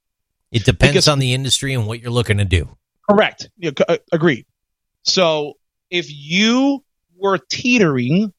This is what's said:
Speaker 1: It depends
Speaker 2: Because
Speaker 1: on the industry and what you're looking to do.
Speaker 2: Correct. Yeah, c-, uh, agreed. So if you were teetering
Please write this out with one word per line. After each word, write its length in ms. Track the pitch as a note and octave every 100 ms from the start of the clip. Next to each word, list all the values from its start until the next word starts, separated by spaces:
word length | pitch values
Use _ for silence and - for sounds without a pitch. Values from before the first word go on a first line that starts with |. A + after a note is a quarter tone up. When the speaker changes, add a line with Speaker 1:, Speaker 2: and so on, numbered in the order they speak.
| _ _ _ _ _
Speaker 1:
It 140 | A#2
depends 300 | G2+ - C#3
Speaker 2:
Because 140 | F3+ D#3
Speaker 1:
on 100 | C#3+
the 140 | B2+
industry 420 | B2+ C3+ - C3+
and 120 | C3 G#2
what 140 | A#2
you're 100 | A#2+
looking 280 | A#2+ A2 G2+
to 60 |
do. 320 | G2 F2+ C2+ - _ _ -
Speaker 2:
Correct. 420 | G3+ E3 - - -
Yeah, 140 | E3 C#3
c-, 80 | F3
uh, 100 | E3+ -
agreed. 340 | E3 E3 B2 - _ _ _ _ _
So 520 | - F#3+ E3 D#3 D3 - _ _ -
if 160 | F3 D3
you 720 | D3 C#3+ F#3 A3 B3 C#4 C#4 _ _ _ F3
were 220 | G3 F3+
teetering 920 | - - B3 B3 E3+ C3 B2 F3 G#3+